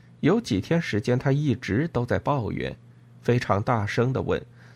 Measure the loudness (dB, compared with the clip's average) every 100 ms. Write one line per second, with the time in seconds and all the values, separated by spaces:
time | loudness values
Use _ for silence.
0 | -20 0 2 2 2 -2 2 0 0 -2
1 | 0 0 2 0 0 0 0 0 0 -2
2 | 0 -2 0 -2 -2 -4 -6 -8 -18 -20
3 | -20 -8 0 0 2 0 0 -2 0 0
4 | 0 0 -2 -4 -4 -20 -20